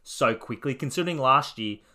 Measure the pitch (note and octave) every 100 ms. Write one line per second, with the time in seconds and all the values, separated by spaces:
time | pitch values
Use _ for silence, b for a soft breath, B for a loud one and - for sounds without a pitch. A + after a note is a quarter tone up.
0 | - - B2 A2+ - A2+ C#3+ C3 C#3+ F3+
1 | F3 D#3+ C3 C#3 C#3 - G#2+ G#2 b